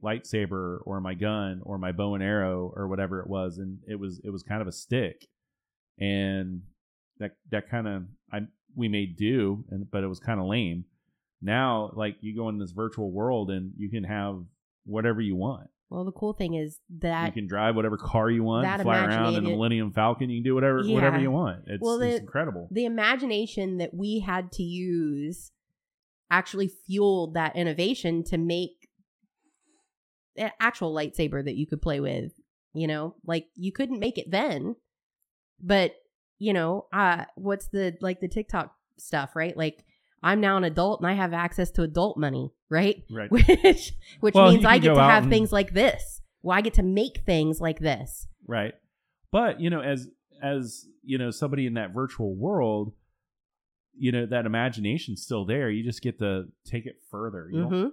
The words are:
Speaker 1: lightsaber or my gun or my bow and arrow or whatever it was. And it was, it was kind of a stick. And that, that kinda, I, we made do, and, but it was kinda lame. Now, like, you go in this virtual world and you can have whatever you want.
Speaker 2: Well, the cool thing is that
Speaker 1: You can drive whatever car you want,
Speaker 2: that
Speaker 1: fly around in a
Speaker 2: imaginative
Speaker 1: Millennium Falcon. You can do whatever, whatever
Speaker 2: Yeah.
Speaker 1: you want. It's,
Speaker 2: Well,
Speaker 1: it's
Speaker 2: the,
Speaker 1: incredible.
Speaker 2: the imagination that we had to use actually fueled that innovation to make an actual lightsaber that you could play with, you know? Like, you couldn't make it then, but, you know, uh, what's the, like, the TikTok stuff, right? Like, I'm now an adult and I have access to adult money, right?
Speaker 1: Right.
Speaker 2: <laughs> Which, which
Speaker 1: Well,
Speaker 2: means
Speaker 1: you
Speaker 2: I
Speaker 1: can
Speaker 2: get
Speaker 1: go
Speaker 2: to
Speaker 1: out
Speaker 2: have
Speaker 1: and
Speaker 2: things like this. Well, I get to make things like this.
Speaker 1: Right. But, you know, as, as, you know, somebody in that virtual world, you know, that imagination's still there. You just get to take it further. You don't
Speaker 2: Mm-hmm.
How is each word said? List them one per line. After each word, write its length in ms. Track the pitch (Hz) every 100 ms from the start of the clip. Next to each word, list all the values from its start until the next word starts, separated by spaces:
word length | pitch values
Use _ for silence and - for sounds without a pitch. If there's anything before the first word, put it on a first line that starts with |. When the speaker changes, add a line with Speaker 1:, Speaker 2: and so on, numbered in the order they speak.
Speaker 1:
lightsaber 760 | 107 117 - 110 98 95 90 87
or 160 | - 98
my 140 | 92
gun 480 | 90 104 107 98 92
or 140 | 90 98
my 160 | 92
bow 220 | 87 101 101
and 80 |
arrow 480 | 98 104 92 92 90 92
or 140 | 98
whatever 320 | 95 95 95
it 60 | 90
was. 300 | 95 92 87
And 220 | 95 95 101
it 80 | 104
was, 240 | 98 90 101
it 40 |
was 140 | 98
kind 180 | - 107
of 60 | 95
a 60 |
stick. 520 | - - 123 95 - _ _ _ _ _ _ _ -
And 640 | 98 98 98 98 92 90 92 _ _ _ _ -
that, 120 | 104 - -
that 180 | 107 -
kinda, 360 | 120 110 98 92 - _
I, 80 | 104 107 _ _ 120
we 120 | 113
made 300 | 104 98 85
do, 480 | 107 131 98 101 -
and, 180 | 98 101
but 140 | 101
it 40 | 95
was 120 | 92
kinda 240 | - 107 92
lame. 400 | 113 95 87 - _ _ _ _ _
Now, 500 | 95 117 131 113 107
like, 240 | 110 104 -
you 160 | 107 110
go 140 | 113
in 100 | 104
this 120 | 92
virtual 400 | 90 110 113 101
world 380 | 95 120 120 95
and 220 | 95 95 101
you 120 | 101
can 140 | 113
have 380 | 92 107 101 95 87 _ _ _ -
whatever 360 | 107 117 110
you 140 | 104 92
want. 320 | 107 113 - _ -
Speaker 2:
Well, 140 | 180 190
the 60 |
cool 220 | - 214
thing 200 | 214 180 165
is 240 | 156 - - 165
that 260 | 170 165 170
Speaker 1:
You 40 |
can 160 | 117 98
drive 280 | 101 110 110
whatever 220 | 110 104
car 320 | - 113 110
you 140 | 117
want, 220 | 113 113 127
Speaker 2:
that 160 | 202
Speaker 1:
fly 160 | 180 113
around 120 | 104
in 40 |
a 40 | 113
Speaker 2:
imaginative 260 | 113 110 104
Speaker 1:
Millennium 400 | 104 117 113 107
Falcon. 360 | 110 110 120 127
You 80 | 120
can 40 |
do 100 | 127 131
whatever, 280 | 135 131 -
whatever 300 | - 135 -
Speaker 2:
Yeah. 80 |
Speaker 1:
you 80 | 135
want. 320 | 131 120 87 -
It's, 140 | 101
Speaker 2:
Well, 180 | 233 233
Speaker 1:
it's 140 | 240 233
Speaker 2:
the, 60 |
Speaker 1:
incredible. 460 | 202 143 160 92 170
Speaker 2:
the 140 | 196 240
imagination 920 | 226 214 254 262 208 220 - 190 180
that 160 | 170
we 260 | 175 208 220
had 320 | 196 185 180
to 100 | -
use 880 | 170 180 180 170 156 143 147 180 - _ _ _ _ _ _ _ -
actually 380 | 175 185 196 196 - -
fueled 480 | 196 202 190 165 165
that 200 | 156 -
innovation 680 | 170 151 190 254 170 165 165
to 120 | 170
make 520 | 170 175 175 _ _ _ _ _ _ _ _ _ _ _ _ _ _ _ _ -
an 140 | 214 -
actual 340 | 226 - 165
lightsaber 500 | 156 151 - 151 156
that 120 | 143 117
you 100 | 151
could 160 | 151
play 180 | 170 143
with, 320 | 139 - - - _ _ _
you 140 | 156 160
know? 280 | 151 160 - -
Like, 220 | 165 160 -
you 160 | 185
couldn't 280 | 190 269 240
make 180 | 220 214
it 120 | 165
then, 460 | 190 277 147 160 240 _ _ _ _ _ _ _ _
but, 340 | 180 196 175 - _ _ _ -
you 160 | 208
know, 320 | 185 160 196 -
uh, 320 | 196 185 170 - -
what's 320 | 196 196 -
the, 280 | 196 185 170
like, 180 | 185 185
the 80 | 180
TikTok 460 | 220 214 180 147 _ _ -
stuff, 380 | - 156 139 160
right? 200 | 165 170
Like, 260 | 156 - _ _ _ _
I'm 200 | 165 208
now 160 | 196 196
an 80 | 175
adult 340 | 160 190 214
and 100 | 170
I 40 |
have 200 | 196 180
access 380 | 170 170 - 175
to 100 | -
adult 340 | 165 156 202 -
money, 340 | 147 131 131 - -
right? 340 | 160 196 - -
Speaker 1:
Right. 220 | 110 104
Speaker 2:
<laughs> 0 |
Which, 640 | 240 - 359 392 - - - - -
which 140 | 214 190
Speaker 1:
Well, 160 | 190
Speaker 2:
means 120 | 180
Speaker 1:
you 60 | 214
Speaker 2:
I 40 |
Speaker 1:
can 80 | 226
Speaker 2:
get 60 | 156
Speaker 1:
go 60 | 143
Speaker 2:
to 40 |
Speaker 1:
out 120 | 135
Speaker 2:
have 120 | 220
Speaker 1:
and 80 | 123
Speaker 2:
things 200 | 220 214
like 200 | 202 196
this. 480 | 185 190 - - - - _
Well, 160 | 175 185
I 40 |
get 120 | 220
to 100 | 220
make 360 | 185 196 269 - -
things 360 | 165 156 160
like 180 | 165 156
this. 480 | 160 131 127 - - - -
Speaker 1:
Right. 280 | 113 104 - _ _ _ _ _
But, 300 | 202 160 -
you 80 | 170
know, 120 | 165
as, 280 | 135 135 131 _ _ _
as, 420 | 139 139 120 - - _
you 140 | 135 131
know, 140 | 120
somebody 340 | - 143 139 127
in 100 | 117
that 180 | 98
virtual 420 | 107 131 - 104 95
world, 560 | 147 196 113 104 107 - _ _ _ _ _ _ _ _ _ -
you 140 | 123
know, 140 | 123 117
that 200 | 123 113
imagination's 760 | 113 123 113 101 156 - 101
still 240 | - 113 95
there. 240 | 135 123
You 140 | 107
just 180 | 117 110
get 180 | 123 -
to 260 | 101 95 90 - -
take 200 | 120 -
it 120 | - _
further. 400 | 104 110 95 80
You 100 | 160
don't 100 | 170
Speaker 2:
Mm-hmm. 180 | 185 247